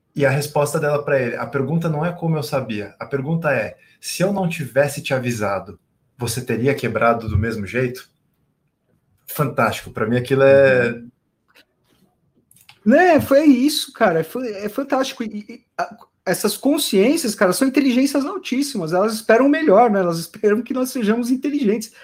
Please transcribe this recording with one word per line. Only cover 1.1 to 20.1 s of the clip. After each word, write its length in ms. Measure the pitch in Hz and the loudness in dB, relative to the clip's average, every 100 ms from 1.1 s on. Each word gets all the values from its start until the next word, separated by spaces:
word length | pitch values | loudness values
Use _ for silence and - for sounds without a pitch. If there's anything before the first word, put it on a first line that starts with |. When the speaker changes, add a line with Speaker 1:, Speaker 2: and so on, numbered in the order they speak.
| 139 | 0
Speaker 1:
ele, 160 | 120 113 | 0 -4
"A 100 | 117 | -6
pergunta 420 | 139 135 165 170 | -4 -2 -2 -2
não 140 | 151 | -2
é 80 | 170 | -4
como 240 | 170 165 160 | -4 -4 -2
eu 60 | |
sabia, 520 | 147 139 120 104 98 - | -2 -4 -4 -6 -8 -12
a 60 | 117 | -8
pergunta 460 | 139 131 165 156 | -6 -4 -4 -2
é: 240 | 127 101 - _ _ | -2 -4 -10 _ _
Se 220 | - - | -10 -2
eu 100 | 185 | -2
não 160 | 202 175 | -2 -4
tivesse 540 | 165 123 131 143 143 | -6 -2 0 0 -2
te 100 | - | -4
avisado, 640 | 135 120 113 101 98 90 101 _ _ _ - | -4 -2 -4 -4 -4 -8 -16 _ _ _ -10
você 240 | 120 - | -8 -6
teria 320 | 120 113 120 | -4 -2 0
quebrado 540 | - 120 113 117 117 113 | 0 -2 0 2 0 -2
do 100 | 104 | -2
mesmo 280 | 117 104 95 | -2 -4 -6
jeito?" 420 | 120 127 127 - _ _ _ _ _ _ _ _ _ _ _ - | -4 -4 -6 -18 _ _ _ _ _ _ _ _ _ _ _ -10
Fantástico, 640 | - 139 120 113 - - | -4 -4 0 -2 -2 -8
pra 160 | - 110 | -6 -2
mim 100 | 120 | -2
aquilo 260 | 123 135 | 0 2
é 480 | 135 139 135 127 120 | 6 6 6 4 0
Speaker 2:
Uhum. 200 | 120 120 _ _ _ _ _ _ _ _ _ _ _ _ _ _ _ _ _ 208 | -4 -14 _ _ _ _ _ _ _ _ _ _ _ _ _ _ _ _ _ 4
Né, 300 | 277 370 320 | 6 6 4
foi 240 | - 277 | 4 4
isso, 480 | 311 247 277 302 - | 6 6 4 0 -6
cara, 320 | - 220 160 | 0 2 2
foi, 260 | 160 247 254 | -2 -6 -8
é 160 | 196 202 | -6 -8
fantástico. 540 | 233 277 277 269 - | -6 -2 -2 -2 -6
E, 40 | 226 202 208 | -10 -10 -14
e, 160 | 233 _ - | -18 _ -10
a, 180 | 175 - - _ - | -10 -10 -20 _ -4
essas 300 | 170 208 - | -2 -2 -2
consciências, 800 | 269 320 - 190 214 320 233 | -2 0 0 2 2 2 -2
cara, 180 | - 190 | 0 0
são 140 | 175 269 | 2 0
inteligências 580 | 269 269 240 269 285 277 | 2 2 2 0 0 -4
altíssimas, 680 | 392 - 247 285 202 160 | -6 -6 -4 -4 -4 -4
elas 220 | 180 214 | -2 -2
esperam 320 | 220 - 226 269 | -2 2 4 4
o 20 | |
melhor, 420 | 311 311 190 240 | 2 4 6 6
né? 100 | 196 | 4
Elas 180 | 175 | 0